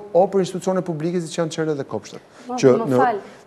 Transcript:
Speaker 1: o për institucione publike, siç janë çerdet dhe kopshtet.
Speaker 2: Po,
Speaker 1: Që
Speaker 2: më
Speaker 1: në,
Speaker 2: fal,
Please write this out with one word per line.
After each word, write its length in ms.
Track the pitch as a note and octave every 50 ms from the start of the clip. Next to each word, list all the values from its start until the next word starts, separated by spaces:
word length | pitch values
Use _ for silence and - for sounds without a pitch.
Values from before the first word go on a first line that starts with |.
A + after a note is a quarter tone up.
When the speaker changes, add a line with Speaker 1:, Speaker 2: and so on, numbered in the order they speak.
| - -
Speaker 1:
o 140 | - E3+ F#3 G3
për 120 | F#3+ G3
institucione 420 | F#3 F3+ F#3 F3+ - F#3+ F#3+ F#3
publike, 380 | E3+ - E3 D3 D3+ F3 F3 F3+
siç 180 | E3 D3+ - -
janë 120 | E3+ D#3
çerdet 260 | - - D#3+ D#3 D3+ C#3
dhe 60 | C3
kopshtet. 360 | - - G#2+ - - - - - - - - -
Speaker 2:
Po, 80 | - B3
Speaker 1:
Që 200 | B3+ - C3 B2
Speaker 2:
më 100 | - - C#3
Speaker 1:
në, 80 | C3 B2
Speaker 2:
fal, 200 | - B3 A3 G3 - - - - -